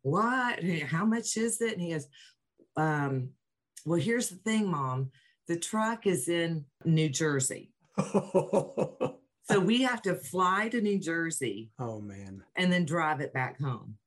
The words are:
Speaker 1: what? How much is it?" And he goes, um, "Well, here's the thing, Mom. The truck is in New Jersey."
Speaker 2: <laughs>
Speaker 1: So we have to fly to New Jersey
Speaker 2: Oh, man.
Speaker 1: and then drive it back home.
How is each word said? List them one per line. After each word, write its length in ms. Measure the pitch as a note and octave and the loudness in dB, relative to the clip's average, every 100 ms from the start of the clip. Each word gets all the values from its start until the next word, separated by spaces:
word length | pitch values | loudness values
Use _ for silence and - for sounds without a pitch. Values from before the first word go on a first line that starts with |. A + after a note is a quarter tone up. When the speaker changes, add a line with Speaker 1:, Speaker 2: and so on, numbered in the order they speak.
Speaker 1:
what? 600 | C3+ E3+ A3+ C4 B3 - F3 E3 D3 | 2 2 2 2 0 0 0 0 0
How 180 | D#3+ A3 | 2 2
much 300 | A3+ A3+ A3 | 2 0 -2
is 240 | A3+ A3+ | -2 0
it?" 120 | A#3 | -2
And 80 | G#3+ | -2
he 100 | E3+ | -2
goes, 140 | D#3+ C#3 - - _ _ _ _ - | -4 -6 -18 -20 _ _ _ _ -2
um, 520 | D#3 D3+ C#3+ C3+ B2+ - _ _ _ - D3+ | 0 2 0 -2 -4 -10 _ _ _ -10 0
"Well, 140 | E3+ | 0
here's 300 | E3+ A#3+ - | 2 0 -2
the 60 | F3+ | -6
thing, 320 | A3 A3 G3+ | 0 2 2
Mom. 420 | D3+ C3+ B2+ C3+ _ _ _ - | 0 -2 -2 -4 _ _ _ -6
The 100 | E3+ | -4
truck 480 | - A3 A3 A3+ G3+ | -2 0 0 0 0
is 220 | F3 - | 0 0
in 360 | E3+ E3+ E3 C#3+ _ E3 | 0 0 -2 -6 _ 2
New 240 | D#3+ D#3 | 4 4
Jersey." 640 | C3 D#3+ C#3+ - - - _ _ - | 2 2 2 0 -4 -12 _ _ -4
Speaker 2:
<laughs> 1160 | F#3 G3 - F#3 - F#3 - - - - - - _ _ | 0 0 2 0 2 0 0 -4 -4 -2 -6 -6 _ _
Speaker 1:
So 160 | - G3+ | 2 4
we 220 | F3+ B3 | 4 4
have 220 | B3+ A#3 | 2 0
to 100 | G3+ | -2
fly 560 | E3+ - F3+ F#3 F#3+ A3+ | -2 -4 0 2 2 0
to 100 | A#3+ | 0
New 200 | G#3 G3 | 2 0
Jersey 720 | D#3+ E3 E3 D#3+ B2 G2+ A2+ - | 0 -2 -2 -2 -4 -4 -12 -8
Speaker 2:
Oh, 200 | A#2+ A2 | -8 -6
man. 440 | G#2 G2 G2 F#2+ - - | -10 -12 -14 -14 -10 -2
Speaker 1:
and 160 | F3+ | 2
then 140 | F3+ D#3+ | 2 0
drive 340 | E3+ D#3 D3+ | 0 0 -2
it 140 | C#3 | -4
back 260 | C3 B2+ - | -4 -4 -4
home. 360 | C#3 A#2 - G#2 | -6 -6 -10 -18